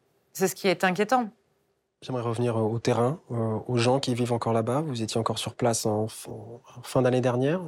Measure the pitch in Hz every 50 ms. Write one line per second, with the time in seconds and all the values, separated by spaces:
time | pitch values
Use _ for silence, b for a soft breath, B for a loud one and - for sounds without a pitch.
0 | _ _ _ _ _ _ _ - 190 180 - - - 196 175 170 - 185 180 180
1 | 208 208 262 254 240 202 - _ _ _ _ _ _ _ _ _ _ _ _ _
2 | - - 131 123 113 120 113 117 120 120 110 113 110 107 117 113 - 123 120 113
3 | 120 123 156 - _ _ 123 117 113 113 110 107 - - 123 120 113 123 127 139
4 | 131 131 123 113 123 117 120 113 - 117 113 117 110 120 123 143 160 156 127 117
5 | 110 107 - 117 110 - 113 - - 113 - - 127 120 113 - - 113 104 107
6 | 110 107 - - - - - 110 107 113 117 123 _ - - 123 - - - 135
7 | 123 123 123 127 120 127 117 123 131 143 165 185 180